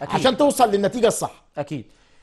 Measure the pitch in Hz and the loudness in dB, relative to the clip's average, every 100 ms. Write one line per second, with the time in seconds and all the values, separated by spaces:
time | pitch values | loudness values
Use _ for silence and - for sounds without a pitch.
0 | 139 147 254 214 - - 233 202 202 247 | -6 0 0 2 2 4 2 2 -2 0
1 | 220 - 156 - _ - 143 147 107 _ | 0 0 -6 -10 _ -12 -8 -10 -12 _
2 | _ _ | _ _